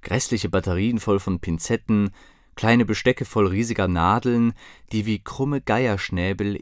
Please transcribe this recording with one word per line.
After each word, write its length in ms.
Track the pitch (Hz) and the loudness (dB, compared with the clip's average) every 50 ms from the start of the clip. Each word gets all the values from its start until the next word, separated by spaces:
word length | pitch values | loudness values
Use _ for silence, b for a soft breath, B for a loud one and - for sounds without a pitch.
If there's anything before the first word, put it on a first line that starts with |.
| - | -6
grässliche 460 | - 98 127 - - 120 110 - 90 | -4 -2 -2 -2 -2 -2 -2 -2 -2
Batterien 500 | - 95 85 95 87 87 98 117 120 110 | -2 -2 0 0 0 0 0 0 -2 -2
voll 180 | - 110 101 | 0 0 0
von 220 | 98 - 98 95 87 | 0 0 -2 -4 -4
Pinzetten, 720 | - - 82 82 - - 117 113 - - 110 104 101 101 b b b b b b b b b | -4 -4 -4 -4 -2 -4 -4 -2 0 0 0 2 0 0 b b b b b b b b b
kleine 300 | - - 110 117 120 113 | -2 2 4 4 4 4
Bestecke 400 | 101 107 - - 127 127 - 127 | 2 0 2 4 2 2 2 -2
voll 220 | - - 113 101 | -2 0 2 2
riesiger 400 | 92 92 101 120 117 113 107 95 | 2 2 0 -2 -2 -2 0 0
Nadeln, 680 | 92 87 85 82 90 104 120 - 123 120 117 117 117 113 B B B B B B - | 0 2 2 4 4 4 2 2 2 2 2 2 2 0 B B B B B B -6
die 160 | - 110 101 | -4 -4 -2
wie 100 | 110 107 | -2 -4
krumme 420 | 101 - - - - 135 143 143 135 | -4 -6 -8 -6 -4 -2 -2 -2 -2
Geierschnäbel 1000 | - - 104 117 131 120 104 95 - - 92 87 90 95 98 101 101 101 101 - | -2 0 0 0 2 0 0 -2 -4 -4 -2 -2 -2 -2 -2 -2 -2 -4 -4 -4